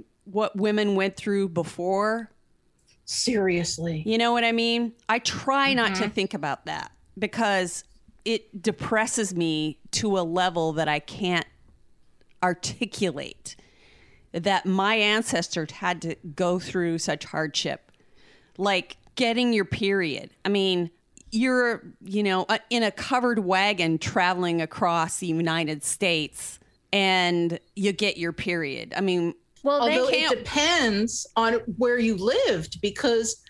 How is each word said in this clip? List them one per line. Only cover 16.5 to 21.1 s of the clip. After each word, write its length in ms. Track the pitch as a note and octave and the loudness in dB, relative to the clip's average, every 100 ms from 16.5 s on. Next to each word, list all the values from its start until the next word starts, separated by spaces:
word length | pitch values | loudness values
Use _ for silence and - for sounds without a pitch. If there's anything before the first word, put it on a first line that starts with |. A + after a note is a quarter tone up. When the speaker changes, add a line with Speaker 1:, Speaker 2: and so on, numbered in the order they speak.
| F3+ | 0
Speaker 1:
through 400 | F3+ F#3 E3+ E3 | -2 -2 -2 -2
such 260 | - D3+ | -2 -4
hardship, 680 | - D#3 D#3 - D3+ C#3 _ _ _ - - - _ - | -6 -4 -4 -4 -4 -6 _ _ _ -20 -20 -20 _ -4
like 380 | G3+ F#3 - - - | 0 0 -2 -14 -14
getting 380 | - A#3 A#3 B3 | -2 0 2 2
your 120 | A3 | 2
period. 680 | F3 - G3 G3 E3 B2 - _ | 0 0 2 2 0 -4 -10 _
I 40 | F#3+ | 0
mean, 400 | G3+ F#3+ F3+ E3 - _ | 2 2 2 -2 -8 _